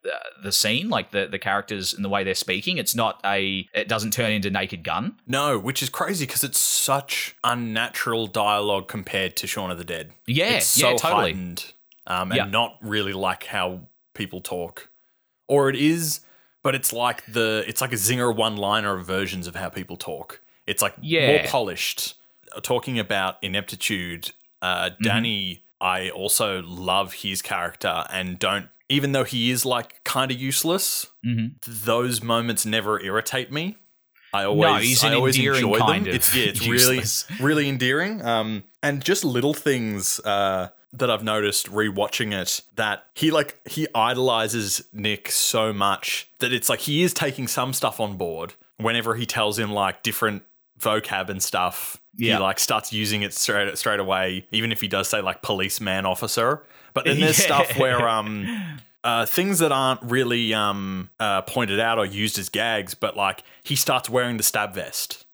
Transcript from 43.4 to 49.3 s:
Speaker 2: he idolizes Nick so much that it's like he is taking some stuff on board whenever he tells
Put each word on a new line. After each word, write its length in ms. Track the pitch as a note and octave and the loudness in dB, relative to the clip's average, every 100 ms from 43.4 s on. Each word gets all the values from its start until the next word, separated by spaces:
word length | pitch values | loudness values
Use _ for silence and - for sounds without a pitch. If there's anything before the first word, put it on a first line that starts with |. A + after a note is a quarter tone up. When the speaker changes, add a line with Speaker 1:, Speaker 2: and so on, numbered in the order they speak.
| D3 - - | 0 -8 -8
Speaker 2:
he 180 | D#3 D#3 A#2 | -4 -2 2
idolizes 880 | A2+ B2 C3 A2+ A2 A2+ G2+ - - | 2 4 2 2 0 -2 -2 -4 -6
Nick 380 | G#2 G#2+ G#2 - | -4 -2 -2 -2
so 400 | - - A2+ A2 | 0 2 2 2
much 560 | G2+ G2+ F#2+ - - - _ | 2 2 2 -2 -6 -8 _
that 120 | B2 | 0
it's 160 | B2 - | 0 0
like 140 | A#2+ | 0
he 220 | - D3 | 0 2
is 100 | F3+ | 2
taking 340 | - D3 C3 B2 | 2 -2 -2 -4
some 260 | - B2+ | -2 -2
stuff 260 | B2+ A#2+ - | 0 -2 -2
on 180 | G#2+ F#2+ | -4 -2
board 380 | F2 D#2+ F2 - _ - | -4 -4 -10 -12 _ -4
whenever 380 | A2 A#2 A2 A#2 | 0 0 0 -2
he 100 | |
tells 320 | A#2 | -2